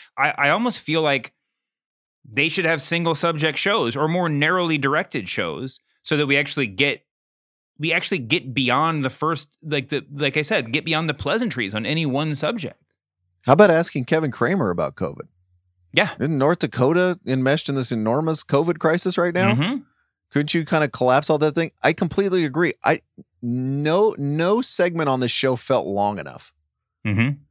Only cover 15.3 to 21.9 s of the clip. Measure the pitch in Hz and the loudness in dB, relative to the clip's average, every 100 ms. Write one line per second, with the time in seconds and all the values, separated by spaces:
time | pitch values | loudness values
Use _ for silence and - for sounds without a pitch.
15.3 | _ _ _ _ _ _ - 202 - 139 | _ _ _ _ _ _ 0 0 -2 -2
16.3 | 147 143 175 120 - 131 170 180 170 - | 2 2 2 -2 2 2 4 2 -2 -2
17.3 | 131 131 156 - 135 123 117 110 131 160 | 0 2 0 0 -4 -2 -2 0 0 0
18.3 | 156 - 143 165 160 160 175 185 175 175 | -4 0 2 2 0 2 2 0 0 0
19.3 | 175 196 180 180 277 - _ _ _ _ | 2 2 2 0 -2 -8 _ _ _ _
20.3 | 143 151 165 151 165 147 - 127 135 151 | -2 0 -2 0 0 0 0 4 4 4
21.3 | 151 151 170 165 - 151 | 2 2 0 -4 0 0